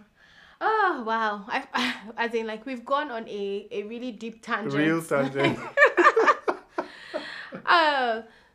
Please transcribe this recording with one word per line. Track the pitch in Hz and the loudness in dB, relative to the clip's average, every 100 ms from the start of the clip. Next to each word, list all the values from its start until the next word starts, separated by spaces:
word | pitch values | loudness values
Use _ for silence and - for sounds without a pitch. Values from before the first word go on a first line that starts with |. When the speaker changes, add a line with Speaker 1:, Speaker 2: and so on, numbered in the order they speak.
| 208 _ _ - - - | _ _ _ -20 -20 -4
Speaker 1:
Oh, | 392 440 381 285 220 | 0 2 2 0 -2
wow. | 226 214 208 196 | 0 0 -4 -4
I, | 262 - 247 247 - 202 | -6 -4 -2 -2 -4 -8
<laughs> | 220 | -4
as | 233 | -2
in, | 226 220 | -2 -4
like, | 214 269 | -8 -8
we've | 247 262 | -10 -2
gone | 277 294 | -2 -2
on | 226 - | -6 -8
a, | 202 202 202 208 | -6 -4 -6 -6
a | 202 | -8
really | 208 233 254 | -8 -8 -10
deep | 202 226 226 | -8 -12 -10
tangent. | 220 220 147 | -4 -4 -2
Speaker 2:
Real | 143 160 165 | 2 2 2
tangent. | 160 143 135 135 139 117 | 0 0 2 2 0 0
Speaker 1:
<laughs> | - 554 587 - - 453 392 - - - - - - - - 302 - - - - - | -2 4 4 6 6 6 4 2 -2 -6 -8 -10 -10 -12 -10 -10 -10 -14 -14 -6 2
Uh, | 349 302 277 240 220 220 - _ | 4 4 2 0 -2 -6 -20 _